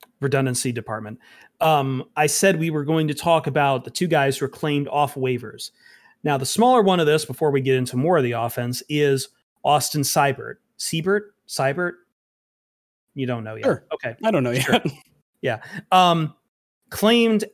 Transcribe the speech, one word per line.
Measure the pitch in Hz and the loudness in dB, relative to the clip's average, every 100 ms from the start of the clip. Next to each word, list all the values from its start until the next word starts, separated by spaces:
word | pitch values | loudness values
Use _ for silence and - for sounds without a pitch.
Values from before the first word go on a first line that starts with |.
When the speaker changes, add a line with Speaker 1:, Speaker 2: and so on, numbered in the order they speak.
| - - | -20 -6
Speaker 1:
redundancy | 139 135 135 123 127 | -2 0 -2 -2 -4
department, | 117 110 110 107 113 _ - - - | -6 -8 -10 -10 -18 _ -20 -14 -2
um, | 160 147 135 127 - 151 | 0 2 0 -4 -6 0
I | 151 | 0
said | - 196 160 | 2 2 2
we | 165 | 0
were | 151 143 | -2 0
going | 160 151 | 0 0
to | |
talk | 147 170 165 151 | -2 2 2 2
about | 147 139 131 | 0 2 0
the | - | -4
two | - 180 | -4 0
guys | 156 139 135 | 2 2 -2
who | 131 | -6
are | |
claimed | - 156 143 139 | -4 -2 -2 -2
off | 143 139 139 | 0 -2 -2
waivers. | 131 123 107 - - _ _ _ _ _ | -2 -4 -6 -14 -16 _ _ _ _ _
Now, | 151 139 | -2 -2
the | 131 | -2
smaller | - 247 254 | 2 4 6
one | 196 180 | 4 4
of | 151 | 4
this, | 156 151 | 2 0
before | 127 151 | -2 0
we | 139 | 0
get | 131 131 | 2 0
into | 127 127 | 0 0
more | 160 170 | 2 2
of | |
the | 123 | 2
offense, | 117 117 - 120 127 - | -2 -4 -4 -6 -6 -4
is | 147 143 135 - _ _ _ 139 | 0 2 0 -4 _ _ _ 0
Austin | 147 - 151 | 0 0 -4
Seibert. | 135 156 143 127 117 - _ - | -2 2 0 0 -10 -16 _ -12
Seibert? | - 160 175 208 208 _ - | -6 -4 -2 -2 -4 _ -10
Seibert? | - 135 143 175 - _ _ _ _ _ _ _ _ _ _ _ | -2 -2 0 -4 -6 _ _ _ _ _ _ _ _ _ _ _
You | 143 127 | -6 -4
don't | 117 | -4
know | 110 110 | -8 -4
yet. | 262 | -2
Speaker 2:
Sure. | 147 - | -2 -6
Speaker 1:
Okay. | 156 120 113 | -10 -10 -4
Speaker 2:
I | 220 | 0
don't | 175 123 | 0 0
know | |
Speaker 1:
Sure. | 131 127 - | 0 0 0
Speaker 2:
yet. | 147 - _ _ | 0 -10 _ _
<laughs> | _ _ | _ _
Speaker 1:
Yeah. | 127 110 - - - | -6 -6 -8 -12 2
Um, | 185 180 170 156 - _ _ _ _ - | 4 6 4 -2 -8 _ _ _ _ -12
claimed | - 214 233 226 214 214 | 0 2 4 4 2 0